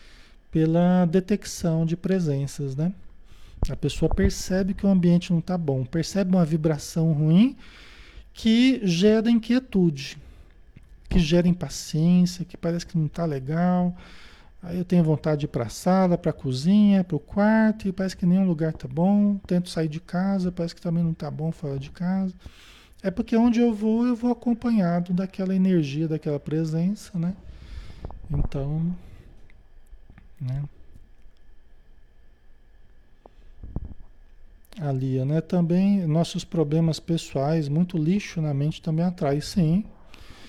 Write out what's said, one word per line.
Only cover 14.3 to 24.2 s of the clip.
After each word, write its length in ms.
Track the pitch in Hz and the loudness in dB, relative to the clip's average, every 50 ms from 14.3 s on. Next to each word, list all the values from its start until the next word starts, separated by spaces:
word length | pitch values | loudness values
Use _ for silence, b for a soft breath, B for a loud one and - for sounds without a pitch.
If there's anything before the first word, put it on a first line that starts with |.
| B B B B B - - | B B B B B -16 -12
Aí 140 | 175 170 | -8 -6
eu 80 | 180 175 | -6 -2
tenho 180 | 180 180 175 165 | 2 4 4 4
vontade 380 | 156 156 143 - 160 156 143 | 4 2 0 0 0 0 0
de 40 | 147 | -2
ir 40 | - | -4
pra 200 | - 131 117 107 | -4 -4 -4 -6
sala, 480 | - - - 180 185 190 190 180 175 | -8 -2 0 2 4 4 4 4 2
pra 140 | 170 - 160 | 0 0 -2
cozinha, 720 | 147 - - 135 127 127 143 175 202 214 208 202 196 190 180 | -4 -4 -4 -6 -4 0 2 4 4 6 6 6 4 4 2
pro 160 | - 165 143 | 0 -4 -6
quarto, 680 | - - - 202 208 214 220 220 220 220 214 220 - | -6 -4 0 2 4 4 4 4 4 2 0 0 -4
e 40 | 196 | -6
parece 240 | 185 196 190 190 180 | -4 -4 -4 -6 -4
que 100 | - 196 | 0 2
nenhum 220 | 175 180 190 190 | 2 4 4 2
lugar 260 | 185 170 151 165 160 156 | 2 0 0 -2 -4 -4
tá 140 | - - | -6 -10
bom. 480 | 127 127 156 175 196 202 208 208 208 202 196 - | -6 -2 0 2 4 4 4 2 2 0 -2 -2
Tento 240 | - 180 180 175 - | -2 -2 -2 -2 -2
sair 200 | - 170 160 160 | -4 -4 -2 -2
de 100 | 151 165 | -4 -8
casa, 520 | - - - 175 190 196 196 190 180 180 | -8 -6 -4 -2 -2 0 0 0 -2 -2
parece 220 | 180 175 170 170 - | -4 -4 -6 -6 -8
que 80 | - | -8
também 220 | - 175 165 170 170 | -4 -2 0 0 0
não 100 | 165 165 | -2 -2
tá 160 | - 160 143 | -4 -8 -8
bom 220 | 135 135 156 165 | -6 -6 -4 -6
fora 260 | 160 - - 143 139 | -6 -6 -6 -6 -6
de 120 | 135 135 156 | -6 -8 -10
casa. 440 | - - 175 180 190 190 190 185 180 180 B B B B B B B B B B B - - | -10 -6 -4 -2 -2 -2 -2 -4 -6 -10 B B B B B B B B B B B -8 -8
É 80 | 190 | -6
porque 240 | 185 233 226 - 233 | -4 -4 -2 0 2
onde 240 | 226 233 247 220 233 | 4 4 4 4 4
eu 140 | 240 240 220 | 4 2 2
vou, 340 | 202 214 220 220 233 240 | 0 0 0 2 2 2
eu 80 | 247 240 | 0 0
vou 160 | 220 | 0